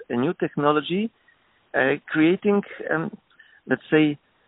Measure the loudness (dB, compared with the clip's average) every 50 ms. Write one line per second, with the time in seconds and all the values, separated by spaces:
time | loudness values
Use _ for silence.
0 | -10 -6 -4 -2 -2 -2 -2 -4 -4 -4 -2 0 0 0 0 0 -2 -2 -2 -4
1 | -4 -4 -8 _ _ _ _ _ _ _ _ _ _ _ -2 0 0 0 0 -2
2 | -6 -4 0 2 2 2 2 2 0 0 0 0 -2 -4 -10 -14 -8 -6 -4 -4
3 | -4 -6 -10 -14 _ _ _ -20 -20 _ _ _ _ -4 -4 -4 -2 0 2 4
4 | 4 2 0 -4 _ _ _ _ _